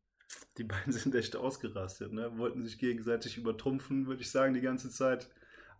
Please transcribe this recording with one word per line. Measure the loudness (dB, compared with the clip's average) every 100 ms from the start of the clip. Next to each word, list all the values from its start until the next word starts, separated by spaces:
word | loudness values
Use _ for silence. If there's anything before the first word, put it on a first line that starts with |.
| _ _ -14 -14 -12 -8
Die |
beiden | -4 -2 0
sind | 2 4
echt | 2 2 0
ausgerastet, | -2 -2 -4 -4 -4 -6 -6
ne? | -4 -4 0
Wollten | -2 -2
sich | -6 0
gegenseitig | 0 2 2 2 0 -4
übertrumpfen, | -2 0 0 0 0 0 0
würd | -2
ich | 0
sagen, | 4 4 4
die |
ganze | 2 0 -4
Zeit. | 2 2 2 -2 -18 -20 -20 -20